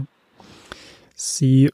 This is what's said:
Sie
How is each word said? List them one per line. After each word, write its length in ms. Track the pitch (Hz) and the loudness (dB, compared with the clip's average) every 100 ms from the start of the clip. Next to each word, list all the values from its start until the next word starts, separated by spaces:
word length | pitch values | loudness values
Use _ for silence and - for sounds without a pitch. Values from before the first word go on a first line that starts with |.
| 139 _ _ _ - - - - - - _ - | -12 _ _ _ -20 -20 -20 -20 -20 -20 _ -14
Sie 540 | - - 135 131 139 | -10 -2 2 4 2